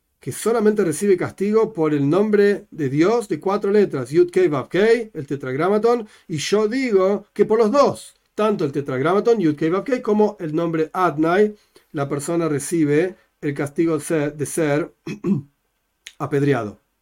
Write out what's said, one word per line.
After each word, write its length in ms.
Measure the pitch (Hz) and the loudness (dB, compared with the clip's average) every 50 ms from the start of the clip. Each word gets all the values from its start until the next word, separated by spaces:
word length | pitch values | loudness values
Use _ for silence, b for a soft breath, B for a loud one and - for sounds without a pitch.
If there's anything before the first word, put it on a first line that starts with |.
| _ _ _ _ | _ _ _ _
Que 100 | _ 139 - | _ -12 -10
solamente 520 | - - 208 233 240 214 214 214 214 196 | -4 -2 0 0 2 2 2 2 2 0
recibe 320 | 170 147 151 202 202 190 | -2 -2 0 2 2 2
castigo 560 | 175 165 - - - 190 208 208 220 220 - - | 2 0 -4 -4 -4 -2 0 2 2 2 0 0
por 220 | 165 160 156 151 | -2 0 0 2
el 140 | 143 139 139 | 2 2 2
nombre 580 | 156 190 208 214 214 208 202 202 202 165 - - | 2 2 2 2 2 4 4 2 2 0 -4 -10
de 200 | - 151 151 131 | -10 -6 -4 -2
Dios 380 | 131 147 165 196 226 240 226 - | 0 2 2 2 2 0 -2 -4
de 120 | 165 151 | -6 -6
cuatro 300 | - 185 196 202 - 196 | -4 -4 -2 -2 -2 0
letras, 400 | 202 214 202 160 156 139 127 117 | 2 2 2 2 0 -4 -6 -2
Yud 200 | 139 170 180 175 | 2 2 2 2
Kei 180 | - 185 185 170 | 4 2 2 2
Vav 200 | 151 135 117 - | 2 -2 -4 -2
Kei, 420 | - 170 208 226 233 - 226 214 - | 0 2 2 2 2 0 -4 -8 -10
el 120 | 156 147 | -12 -8
tetragramaton, 800 | - 147 139 143 131 127 135 165 185 208 214 208 233 240 247 214 B B B B B | -8 -8 -8 -6 -6 -4 -2 0 0 0 2 2 2 2 0 -2 B B B B B
y 80 | 180 | -8
yo 320 | 147 - - 196 208 220 214 | -8 -4 -2 0 0 0 0
digo 580 | 226 269 269 247 208 190 185 190 208 196 - - _ | 0 -2 -2 2 2 2 4 2 2 0 -4 -6 _
que 140 | - 208 | 0 0
por 120 | - 214 226 | 2 2 2
los 140 | 233 208 247 | 2 2 4
dos, 420 | 285 277 202 190 - - - - _ _ _ _ | 4 4 4 2 -2 -8 -18 -20 _ _ _ _
tanto 320 | - 214 220 208 160 170 | -2 0 0 0 0 -2
el 60 | 139 131 | -2 -2
tetragramaton, 680 | 151 139 147 135 127 135 165 180 202 208 233 233 220 | -4 -6 -4 -4 -2 0 0 0 2 2 2 2 2
Yud 180 | 180 156 147 | 2 0 0
Kei 140 | 147 160 160 | 0 -2 -2
Vav 140 | 170 196 196 | -2 -2 -2
Kei, 180 | 285 262 254 254 | -2 -4 -2 -2
como 340 | 226 208 208 214 214 208 - | 0 2 2 2 2 0 -4
el 140 | 180 156 151 | -8 -6 -4
nombre 360 | 160 170 170 165 160 156 156 - | -2 -2 -2 -2 -2 -4 -4 -2
Adnai, 600 | 185 185 170 147 143 156 165 175 196 214 214 208 b b b b b b b - | -2 -2 0 0 0 0 2 2 2 2 2 0 b b b b b b b -6
la 160 | 151 139 139 | -6 -4 -4
persona 400 | 156 143 143 - 170 170 170 160 | -4 -6 -4 -4 -2 -2 -2 -2
recibe 680 | 151 139 139 - - 170 156 143 143 147 175 185 185 b b b b _ - | -2 -4 -4 -4 -2 0 2 2 2 2 0 0 -4 b b b b _ -8
el 100 | 151 139 | -6 -6
castigo 460 | 143 147 139 143 - 165 165 160 147 | -4 -6 -6 -2 -2 0 0 0 -2
de 60 | 143 | -2
ser, 300 | - 170 156 143 147 147 | -4 -2 -2 -2 -4 -4
de 120 | 151 143 | -6 -8
ser 480 | - - - 151 147 143 147 170 - - _ _ | -6 -4 -2 0 0 0 0 -2 -4 -10 _ _
<clears throat> 1120 | - 208 - - 175 196 147 - - _ _ _ _ _ _ _ _ _ _ _ - - _ | -12 -12 -6 -2 -2 -2 -2 -2 -6 _ _ _ _ _ _ _ _ _ _ _ -20 -12 _
apedreado. 640 | 143 139 147 139 143 147 139 120 113 104 101 - _ _ _ _ | -8 -4 -2 0 2 2 0 0 -2 -6 -10 -14 _ _ _ _